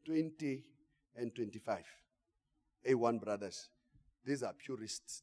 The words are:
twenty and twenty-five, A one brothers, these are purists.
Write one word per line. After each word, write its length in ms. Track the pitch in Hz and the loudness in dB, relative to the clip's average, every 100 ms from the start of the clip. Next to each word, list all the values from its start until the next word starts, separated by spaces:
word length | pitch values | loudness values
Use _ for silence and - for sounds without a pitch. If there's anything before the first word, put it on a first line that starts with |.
| - | 0
twenty 580 | 160 160 156 151 135 123 - _ _ _ 117 | 2 2 0 -2 -2 -6 -20 _ _ _ -4
and 180 | 120 120 | -4 -2
twenty-five, 500 | 107 107 - 95 - - _ _ _ _ _ _ _ _ 123 | -4 -4 -2 -2 -4 -20 _ _ _ _ _ _ _ _ 4
A 100 | 127 | 6
one 240 | 117 117 | 6 2
brothers, 500 | - 101 98 - - _ _ - _ _ 120 | 0 -2 -2 -8 -14 _ _ -20 _ _ -2
these 160 | 139 | 0
are 120 | 117 | 0
purists. 680 | - - 123 110 - - - | -4 -8 -6 -6 -8 -10 -14